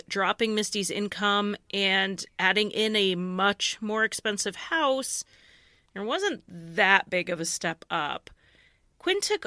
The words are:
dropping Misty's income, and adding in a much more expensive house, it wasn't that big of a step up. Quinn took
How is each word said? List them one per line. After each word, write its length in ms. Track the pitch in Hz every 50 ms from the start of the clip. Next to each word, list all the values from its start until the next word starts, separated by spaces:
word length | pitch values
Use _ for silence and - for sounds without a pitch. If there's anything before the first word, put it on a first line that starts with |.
| - -
dropping 460 | - 202 190 180 214 - 233 220 214
Misty's 340 | 214 208 - - 208 190 -
income, 640 | - 208 208 196 - - 208 208 202 208 208 208 208 - - _
and 540 | - 196 196 190 190 196 190 196 196 175 - - _ -
adding 320 | 185 185 190 208 214 202
in 240 | - - 214 220 214
a 180 | 208 196 190 185
much 640 | 175 180 185 185 185 190 202 202 - - - - -
more 240 | 226 208 214 220 220
expensive 520 | 220 - - - 220 208 202 - 202 196
house, 680 | - - - 339 330 302 277 262 262 254 - - - - - - - - - - - _ _ _ _ _ _ _
it 60 | 196
wasn't 440 | 202 220 277 370 403 403 277 - - -
that 640 | 180 170 165 165 165 214 202 190 196 190 - -
big 180 | 185 180 170 -
of 100 | 175 160
a 60 | 170
step 400 | 165 - - - 170 165 - - -
up. 400 | 175 165 147 143 - - - - - _ _ _ _ _ _ _ _ _ _ _ _ _
Quinn 240 | - 339 381 403
took 240 | - - 415 - -